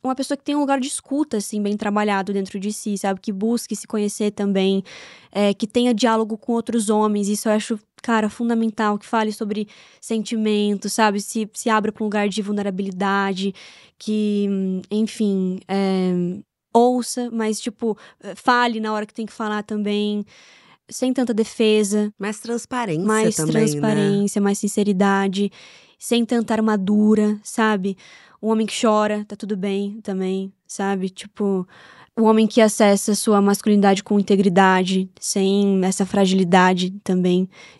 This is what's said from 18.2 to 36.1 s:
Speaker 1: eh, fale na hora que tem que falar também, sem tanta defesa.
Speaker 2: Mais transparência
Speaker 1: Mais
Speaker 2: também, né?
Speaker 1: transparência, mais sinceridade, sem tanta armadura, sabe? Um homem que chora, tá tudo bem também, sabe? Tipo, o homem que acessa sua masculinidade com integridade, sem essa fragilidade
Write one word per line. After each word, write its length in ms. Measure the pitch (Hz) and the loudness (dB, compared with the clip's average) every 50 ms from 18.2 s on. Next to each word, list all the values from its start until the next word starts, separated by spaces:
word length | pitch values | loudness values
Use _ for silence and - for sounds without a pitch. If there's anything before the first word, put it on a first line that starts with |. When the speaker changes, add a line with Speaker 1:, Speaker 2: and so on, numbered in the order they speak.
| - | -14
Speaker 1:
eh, 100 | 202 180 | -14 -14
fale 440 | - - - 247 240 247 240 226 220 | -2 0 2 2 4 2 0 -2 -4
na 140 | 214 214 214 | -4 -4 -4
hora 120 | 214 208 | -4 -6
que 80 | 208 _ | -6 _
tem 120 | - 220 | -12 -12
que 80 | 202 - | -10 -8
falar 300 | - 226 214 214 214 208 | -8 -6 -4 -4 -6 -6
também, 600 | - 214 214 208 208 208 208 208 208 208 208 208 _ - - - - - - _ _ - _ _ - | -6 -6 -4 -2 -2 -2 0 0 0 -2 -4 -6 _ -16 -20 -20 -20 -20 -20 _ _ -20 _ _ -16
sem 240 | - - 254 254 254 | -8 -4 -2 -2 0
tanta 200 | - 247 240 226 | 0 0 0 0
defesa. 760 | 202 226 - - - 233 214 214 214 214 190 208 214 208 208 - _ | -2 -2 -4 -2 0 2 4 4 4 2 2 0 0 -2 -2 -6 _
Speaker 2:
Mais 200 | 196 208 214 - | -8 -8 -8 -8
transparência 680 | - 226 240 233 - _ 254 247 240 208 156 156 190 | -8 -6 -6 -6 -6 _ -6 -6 -4 -4 -4 -2 0
Speaker 1:
Mais 300 | 208 220 220 220 220 208 | 0 2 2 2 0 0
Speaker 2:
também, 180 | - 156 - - | 0 -2 0 2
né? 60 | 220 220 | 2 2
Speaker 1:
transparência, 760 | 214 147 147 - 214 214 208 202 202 202 202 202 196 - 208 | 2 0 0 0 0 0 2 2 2 2 0 0 0 0 0
mais 160 | 202 202 202 | 0 0 0
sinceridade, 960 | - - 202 - - 208 208 202 185 202 196 196 196 196 196 185 196 202 202 - - - - - - - _ _ | -2 -4 -4 -2 0 0 0 2 2 2 2 2 2 0 -2 -2 -2 -4 -4 -4 -10 -20 -20 -20 -20 -20 _ _
sem 280 | _ - - 240 233 233 | _ -4 -2 0 0 0
tanta 280 | 220 247 233 220 - 226 | 0 0 -2 0 0 0
armadura, 840 | 220 220 220 214 208 190 190 208 208 214 214 214 214 214 214 214 208 - | 0 2 2 0 0 0 2 2 4 6 4 4 4 4 0 0 -2 -8
sabe? 540 | - - - 220 220 214 196 185 196 190 _ - - - - - _ _ _ | -8 -2 0 2 2 2 0 -2 -4 -6 _ -14 -20 -20 -20 -20 _ _ _
Um 80 | - 220 | -2 0
homem 160 | 220 220 220 | 0 0 0
que 140 | 202 - - | -2 -2 0
chora, 440 | - 226 214 214 214 208 208 208 208 | 2 2 4 4 2 0 -2 -4 -6
tá 80 | _ 208 | _ -12
tudo 200 | - - 196 220 | -12 -6 -6 -6
bem 440 | 185 185 202 196 196 202 202 202 226 | -4 -4 -4 -2 -2 -4 -6 -8 -10
também, 500 | 208 - 196 190 185 185 190 190 190 190 _ _ _ | -10 -6 -4 -4 -2 -2 -2 -4 -6 -8 _ _ _
sabe? 420 | _ - - 196 196 196 190 185 190 | _ -8 -4 -2 -2 -2 -2 -4 -6
Tipo, 580 | 190 - - 208 _ - 208 202 196 185 180 _ - - - - - - - _ _ | _ -10 -20 -18 _ -4 -2 0 0 -2 -4 _ -12 -20 -20 -20 -20 -20 -20 _ _
o 60 | - 226 | 2 4
homem 240 | 220 220 220 220 | 6 6 6 4
que 120 | 208 - 240 | 4 4 4
acessa 540 | 220 214 - - 220 202 202 196 - - 208 | 4 4 4 4 4 4 4 4 2 0 -2
sua 260 | - - 226 208 202 | 0 2 2 4 4
masculinidade 600 | 202 202 202 202 - 214 208 202 202 196 196 196 - | 4 4 2 2 2 2 4 6 6 4 4 2 0
com 160 | - 208 208 | 0 0 0
integridade, 880 | 196 - 208 190 196 202 175 196 190 190 185 185 185 185 190 190 190 190 _ - | 2 2 2 4 4 4 4 6 6 6 4 4 2 2 0 -2 -2 -4 _ -12
sem 600 | - - - 202 190 196 196 202 202 196 196 190 185 | -10 -6 -2 0 0 2 2 2 4 4 2 2 2
essa 200 | 185 190 - 196 | 0 0 0 -2
fragilidade 840 | 185 | 0